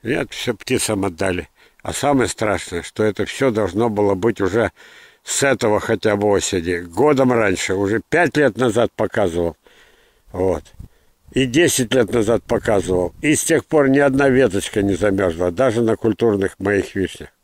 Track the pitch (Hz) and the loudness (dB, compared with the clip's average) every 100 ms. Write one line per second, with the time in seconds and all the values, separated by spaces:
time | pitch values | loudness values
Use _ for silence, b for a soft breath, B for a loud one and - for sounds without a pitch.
0 | - 156 135 - - 110 - 123 - 104 | -4 -4 -4 -8 -6 -6 -2 -2 0 -2
1 | 98 82 95 90 85 b b b - 87 | -2 -2 -4 -4 -8 b b b -10 -4
2 | 139 143 104 - 107 95 - 85 - - | 0 2 0 -2 -2 -2 -4 -10 -10 -2
3 | 107 98 98 - 135 110 101 90 117 104 | -2 0 -6 -2 0 0 -2 0 -2 0
4 | 104 95 110 - 98 107 107 B B B | 0 2 0 0 -2 0 -2 B B B
5 | B B - - 139 131 117 104 - 113 | B B -8 -2 0 0 0 0 0 -2
6 | 110 104 104 98 - 95 85 87 87 85 | 0 0 2 0 0 -4 -2 -6 -6 0
7 | 147 135 131 120 107 90 - 95 98 110 | 2 4 2 2 0 -2 -2 -2 0 -2
8 | - 156 170 151 139 101 123 107 110 - | -2 0 0 2 0 2 0 2 0 0
9 | 104 - 98 82 85 80 b b b b | -4 0 0 0 -2 -4 b b b b
10 | b b b 92 92 82 - - - _ | b b b -4 -2 -2 -6 -20 -20 _
11 | _ _ _ 127 131 123 170 - 117 131 | _ _ _ -2 0 2 2 2 0 0
12 | 107 120 104 113 - 117 - 101 87 92 | 2 0 2 0 0 -4 0 0 2 0
13 | 87 - 143 151 - 160 - 156 135 135 | -2 -2 -2 -2 0 -2 2 2 4 4
14 | 143 135 139 127 127 95 - 110 98 92 | 2 4 4 4 4 0 -2 -2 0 2
15 | 104 98 95 82 90 85 131 110 113 107 | 0 2 0 0 -2 0 0 2 0 0
16 | 113 104 117 101 95 - 98 101 92 101 | -2 0 0 2 -2 -4 -2 -2 -2 -4
17 | 92 - 73 _ | -6 -6 -20 _